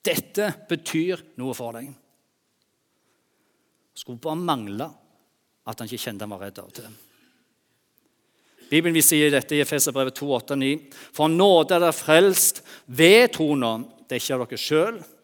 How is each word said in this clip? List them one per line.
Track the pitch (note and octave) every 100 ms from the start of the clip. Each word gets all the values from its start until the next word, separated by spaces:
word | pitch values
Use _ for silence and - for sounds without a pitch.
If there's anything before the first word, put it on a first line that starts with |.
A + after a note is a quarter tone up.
Dette | - D#3+ - - G#3 D3 -
betyr | E3+ - D#3+ F3 F3+ - -
noe | C3
for | B2 A#2+ A#2
deg. | C#3 C3+ _ _ _ _ _ _ _ _ _ _ _ _ _ _ _ _ _ _ _
Skulle | - - A#2+
bare | D#3+ D#3
mangle | D3+ C#3 G#2 G2+ D3 - _ _ _ _ _ _ -
at | A2
han | A2+
ikke | A#2+ -
kjente | G2+ G#2+
han |
var | G2 G2
redd | F#2+
av | -
og | -
til. | A2+ A2 _ _ _ _ _ _ _ _ _ _ _ _ _ _ _ _ -
Bibelen | D3+ E3+ E3
vi |
sier | - D#3 D3+
dette | C#3+ - D3
i |
Efeserbrevet | C#3 D3 C#3+ C3 C3 B2+
to | C#3+
åtte | B2+ - C#3
ni. | C3+ D3+ - - -
For | - D3+
nåde | E3 G3+ F3 D#3+ F3+
er |
dere | E3+
frelst | D3+ - D#3 F#3+ F#3 - - - - -
ved | B2+ E3 G#3+ B3 -
troen. | D#3 C#3+ A#2+ A2 - _ _
Det | B2+
er |
ikke | - C3
av | A#2
dere | A2
selv. | - D#3 G3 A3+ - _